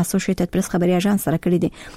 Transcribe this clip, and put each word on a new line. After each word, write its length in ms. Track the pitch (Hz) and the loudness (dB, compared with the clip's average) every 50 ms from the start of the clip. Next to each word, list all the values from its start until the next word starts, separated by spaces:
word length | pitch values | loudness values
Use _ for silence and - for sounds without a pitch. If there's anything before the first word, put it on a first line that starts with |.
| 175 | -2
اسوسییټډ 500 | - - 190 - - 190 - 175 175 - 190 | 0 0 -2 0 0 0 0 -2 -2 0 -2
پریس 120 | 190 - - | -2 0 0
خبري 180 | 185 175 175 180 190 | 0 2 2 2 2
اژانس 260 | 196 202 208 190 - - | 2 2 0 0 0 0
سره 80 | 151 170 | -2 0
کړې 200 | - 175 180 170 160 | 0 0 2 2 2
دي. 60 | 156 - - - - - | 0 -4 -6 -14 -20 -20